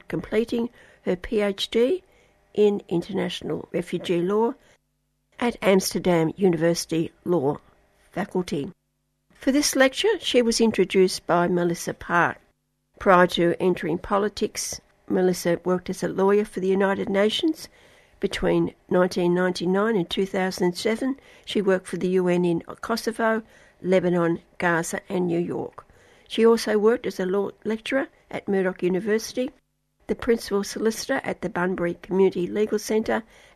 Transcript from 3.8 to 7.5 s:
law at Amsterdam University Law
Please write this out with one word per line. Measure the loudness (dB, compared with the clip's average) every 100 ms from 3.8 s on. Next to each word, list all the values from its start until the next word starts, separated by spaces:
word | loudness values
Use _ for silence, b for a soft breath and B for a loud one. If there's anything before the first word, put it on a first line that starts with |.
| -4 -6 -2 -2
law | 0 0 0 -2 b b _ _ _ _ _ -4
at | -4 0
Amsterdam | 2 2 2 -2 2 2 2 2
University | 0 2 2 0 -2 -4 -4 -6
Law | -2 0 0